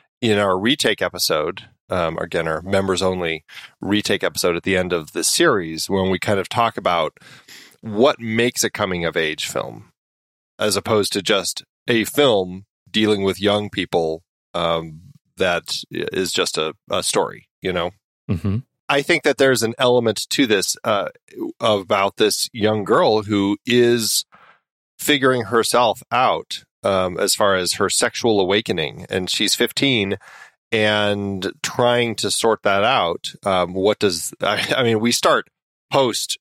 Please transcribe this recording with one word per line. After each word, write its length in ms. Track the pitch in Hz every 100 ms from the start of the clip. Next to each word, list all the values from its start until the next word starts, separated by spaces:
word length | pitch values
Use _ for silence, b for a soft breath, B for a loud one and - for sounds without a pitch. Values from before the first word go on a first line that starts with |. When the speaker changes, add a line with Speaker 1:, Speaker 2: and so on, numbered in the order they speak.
| b -
Speaker 1:
in 180 | 117 104
our 200 | 101 92
retake 420 | 110 151 117 104
episode, 680 | 92 87 - 80 76 95 - _ -
um, 300 | 92 85 80
again, 300 | 85 90 80
our 120 | 78
members 400 | 90 98 98 90
only 440 | 92 92 85 80 _ B B B
retake 440 | - 104 - 101
episode 320 | 90 - 90 85
at 80 |
the 120 | 101 92
end 160 | 90
of 200 | 87 76
this 160 | 82 78
series, 600 | - 170 110 82 80 -
when 220 | 95 95
we 80 | 92
kind 220 | - 98
of 80 | 87
talk 280 | 117 117 -
about 400 | 95 87 78 - B B B B B B
what 380 | 110 104 139 -
makes 460 | 117 113 120 -
a 60 | 113
coming 340 | - 101 90
of 120 | 82 82
age 300 | 78 78 -
film, 460 | - - 55 - _ _ _ _ _ _ -
as 180 | 107 98
opposed 360 | - 107 98
to 100 | 202
just 400 | 175 101 92 - - _ -
a 180 | 117
film 600 | 104 - 143 104 92 92 101 _ _
dealing 320 | 107 107 104
with 180 | 98 90
young 300 | 101 104 104
people, 520 | - 87 87 80 80 _ _ _
um, 600 | 87 85 82 82 78 92 - _ -
that 420 | 92 87 - - -
is 420 | 82 80 - 92
just 260 | - 85 -
a, 160 | 78 71 -
a 120 | 95
story, 460 | - 110 69 53 _ _
you 100 | 95
know? 200 | 90 85 - _ _ -
Speaker 2:
Mm-hmm. 300 | 95 - 104 - _ -
Speaker 1:
I 120 | 143
think 220 | 143 165
that 160 | 151 135
there's 240 | 135 120
an 120 | 110 117
element 500 | 127 123 113 104 -
to 160 | - 127
this, 300 | 101 - -
uh, 240 | - 101 87 - _ 104 110 -
about 560 | 117 104 92 104 98 -
this 340 | 107 - -
young 320 | 120 104 107
girl 380 | 95 131 160 110
who 340 | 104 104 98 104
is 600 | - 120 120 120 107 - - b b b b _ _ -
figuring 440 | - 143 131 127
herself 600 | 101 113 104 120 120 - -
out, 540 | 120 123 82 - - - _
um, 360 | - 95 92 87
as 160 | 98
far 200 | - 104
as 200 | 95 87
her 160 | - 95
sexual 500 | - 120 - 120 104
awakening. 640 | 92 101 - 90 71 - -
And 180 | 95 92
she's 260 | - 107
fifteen 600 | - 120 - 139 120 98 98 B B B B -
and 800 | 110 107 107 104 101 101 98 92 -
trying 520 | - - 120 120 117 104
to 140 | 101
sort 320 | - 117 107
that 200 | 101 98
out. 460 | 110 131 85 85 - -
Um, 300 | 101 92 87
what 240 | 92 101 104
does, 340 | 104 82 - -
<laughs> 40 |
I, 340 | 95 104 -
I 80 | 139
mean, 180 | 120 110
we 120 | 120
start 380 | 117 175 131 - _ _ _ -
post 460 | 143 127 101 - -